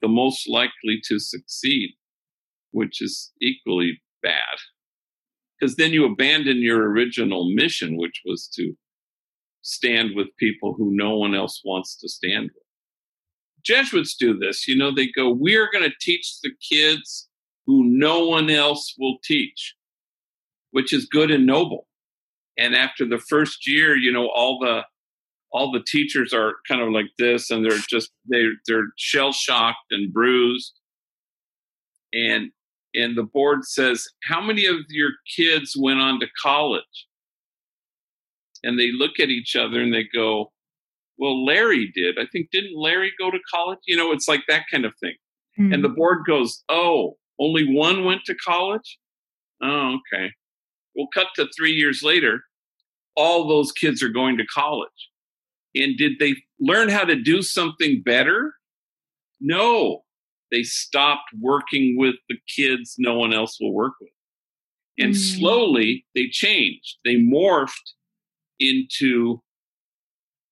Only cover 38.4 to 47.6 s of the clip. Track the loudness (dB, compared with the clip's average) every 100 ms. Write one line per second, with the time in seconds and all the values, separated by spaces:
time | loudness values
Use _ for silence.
38.4 | _ -10 -4 0 0 0 -2 0 0 -2
39.4 | -2 -2 -2 -2 0 0 -2 -2 0 0
40.4 | -4 _ _ _ _ _ _ -6 -2 0
41.4 | 2 2 4 2 0 -2 -2 -2 -4 -6
42.4 | -4 -4 -4 -4 -2 0 -2 -4 -4 -4
43.4 | -4 -4 -4 -6 -2 0 0 0 0 0
44.4 | 0 -2 0 -2 -4 -6 -10 -10 _ _
45.4 | _ 0 2 2 0 2 2 2 2 0
46.4 | 0 -4 -2 0 2 2 0 -6 _ -4
47.4 | 0 2